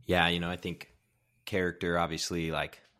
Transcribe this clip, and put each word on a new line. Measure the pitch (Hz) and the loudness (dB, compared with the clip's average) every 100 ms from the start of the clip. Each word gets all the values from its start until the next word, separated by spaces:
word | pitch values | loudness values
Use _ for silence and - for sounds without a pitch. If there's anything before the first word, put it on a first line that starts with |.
| - | 0
Yeah, | 90 85 | 4 4
you | 87 | 2
know, | 85 | -2
I | 90 | -6
think | 92 85 - _ _ _ _ _ | -8 -10 -14 _ _ _ _ _
character, | - 95 90 85 87 85 | -6 0 0 -2 0 2
obviously, | 85 80 - 87 80 | 0 -2 -4 -2 -2
like, | 76 73 - _ _ | -2 -4 -8 _ _